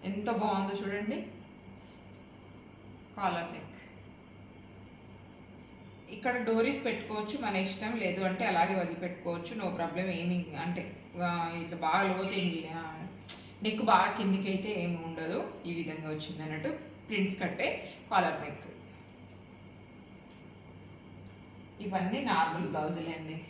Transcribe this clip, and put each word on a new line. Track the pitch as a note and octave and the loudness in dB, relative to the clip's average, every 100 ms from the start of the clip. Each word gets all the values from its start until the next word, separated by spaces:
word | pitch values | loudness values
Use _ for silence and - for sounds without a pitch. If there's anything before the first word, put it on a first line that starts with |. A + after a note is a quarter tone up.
| F#3+ | -2
ఎంత | G3+ G#3+ G#3 | 0 2 4
బాగుందో | G#3+ G3 G3 G3 | 4 4 4 2
చూడండి | G3 G3+ G#3 D4 - - - - - - - - - - - - - - - - - - - - | 0 0 0 -2 -4 -10 -14 -16 -16 -16 -16 -18 -16 -16 -16 -18 -18 -18 -18 -18 -18 -16 -14 2
కాలర్ | F#3+ E3+ E3+ | 2 2 -2
నెక్. | E3 - - - - - - - - - - - - - - - - - - - - - - G3+ - - G3+ | -6 -10 -14 -16 -16 -16 -18 -18 -18 -18 -16 -16 -16 -16 -16 -16 -16 -16 -16 -16 -16 -16 -16 -16 -16 -12 -2
ఇక్కడ | C4 B3 A3+ | 0 2 4
డోరీస్ | A3+ A#3+ C#4 | 6 6 4
పెట్టుకోవచ్చు | A#3+ G#3+ - G#3+ G#3 C#4+ | 0 0 -2 -4 -2 -2
మన | A3 F#3+ | 0 2
ఇష్టం, | F#3+ - A3 A#3 | 2 0 -2 2
లేదు | F#3+ F#3 F#3 | 2 2 2
అంటే | F#3 A3+ | 4 4
అలాగే | F3+ F3+ F#3+ | 6 6 4
వదిలిపెట్టుకోవచ్చు, | E3 E3+ F3+ - F3 E3+ - A3+ | 2 0 -4 -2 -2 -2 -2 -2
no | F#3 F3 | -2 0
problem. | E3 D#3+ F#3+ E3 | 0 0 0 2
ఏమి | F3 F3+ E3+ C#3+ | 2 2 0 -2
అంటే, | E3 F3 - - - F3 F3 | 0 -2 -4 -10 -12 0 2
ఆ, | F3 E3 E3+ | 2 0 -2
ఇట్లా | E3 E3+ D#3+ | -4 0 6
బాగా | F3+ G3 | 6 6
లోతు | F#3 F#3+ F#3+ | 4 2 4
ఏమి, | F3 E3 - E3 | 2 2 -2 -4
ఆ, | D#3+ D#3+ F#3 - - - - - | -6 -6 -8 -10 -8 -8 -8 -2
నెక్ | G#3+ - A3 | 0 4 8
బాగా | F3+ F#3+ - | 10 8 6
కిందికి | G3 F#3+ F#3+ | 6 6 4
అయితే | F#3+ G#3+ G3 | 2 2 0
ఏమి | F3 E3+ E3 | 2 0 -2
ఉండదు. | D#3+ D#3+ F#3 - - E3+ | -2 0 0 0 -4 -4
ఈ | E3+ | -2
విధంగా | D#3 D#3 D#3 | -2 -4 -2
వచ్చింది | D3+ - D#3+ D#3 | -2 -4 -4 -4
అన్నట్టు | D#3 C#4 - - - - | -2 0 -2 -6 -14 -2
ప్రింట్స్ | G#3 F#3+ - | 2 2 2
కట్టే | F3+ - C4+ - - - - | -2 2 0 0 -6 -12 4
కాలర్ | G3+ F3 - | 6 6 2
నెక్. | D3 B2+ - - - - - - - - - - - - - - - - - - - - - - - - - - - - - - - - G#3+ | -4 -8 -10 -14 -14 -16 -18 -18 -18 -18 -18 -18 -18 -16 -18 -18 -18 -18 -18 -18 -18 -18 -18 -16 -16 -16 -16 -16 -16 -16 -16 -16 -16 -6 2
ఇవన్నీ | F#3+ F3+ B3+ C4 | 2 4 2 4
నార్మల్ | E3+ E3 E3+ E3 | 6 6 4 0
బ్లౌజులే | D#3 D3+ E3+ E3 D#3+ | 0 0 0 -2 -4
అండి | D#3 D#3+ | -4 -6